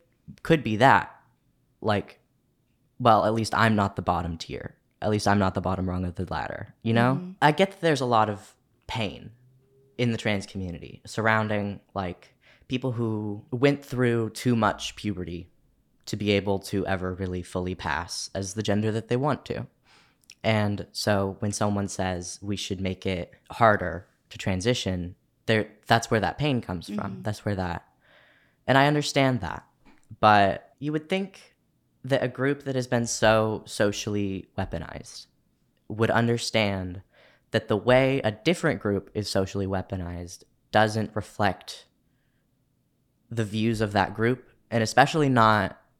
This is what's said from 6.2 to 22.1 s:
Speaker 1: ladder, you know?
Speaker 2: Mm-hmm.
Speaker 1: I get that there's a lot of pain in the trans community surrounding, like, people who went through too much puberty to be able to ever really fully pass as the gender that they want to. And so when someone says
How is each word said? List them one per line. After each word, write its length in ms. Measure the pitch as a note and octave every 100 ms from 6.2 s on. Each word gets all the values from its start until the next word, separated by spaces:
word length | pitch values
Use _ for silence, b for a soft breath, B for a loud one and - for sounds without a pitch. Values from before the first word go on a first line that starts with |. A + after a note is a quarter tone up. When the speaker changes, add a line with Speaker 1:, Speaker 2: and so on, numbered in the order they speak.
| F2+
Speaker 1:
ladder, 440 | D#2 - - - -
you 100 | A2+
know? 240 | A2+ A#2+ C3+
Speaker 2:
Mm-hmm. 100 | F3+ F#3
Speaker 1:
I 100 | D3
get 200 | D3+ F#3+
that 80 | -
there's 200 | E3+ C#3+
a 60 | B2+
lot 240 | A#2 G#2+
of 240 | G#2 - _ _ _ -
pain 440 | A#2+ G#2 C#2 - - _ _ _ _ _ -
in 140 | B2
the 60 | A2+
trans 280 | A2+ G#2 F#2
community 560 | G2 F#2 F2 C2 - -
surrounding, 760 | - A2 A2 G#2+ G#2 G2+ G2 -
like, 400 | G2 F#2 F2 - _ b b -
people 240 | B2+ C3
who 520 | A#2 A#2 G#2+ G#2+ G#2 -
went 340 | B2 C#3 C#3+
through 460 | - B2 B2 A#2 A2
too 260 | - B2 A#2
much 400 | G#2+ - - -
puberty 540 | G#2 F2+ E2+ F2 F2+ _ _ _ _ _ -
to 100 | G#2
be 140 | G#2
able 280 | G2+ G2 G2
to 280 | - G2+ F2+
ever 260 | F#2+ F#2
really 280 | F#2 F#2+ F2+
fully 320 | F2 F#2 F2+
pass 560 | F2+ E2 D2 F2+ - -
as 200 | F#2+ F#2+
the 80 | G#2+
gender 300 | G#2 G#2 A2
that 160 | A2 A2
they 80 | B2
want 280 | C#3+ C3 -
to. 200 | - B2 _ b b b b _ -
And 440 | - A2 G#2 G2+ F#2+
so 440 | - - G2+ G2 F#2+
when 120 | G#2+
someone 360 | G#2 G#2 G2+ G2
says 500 | - F#2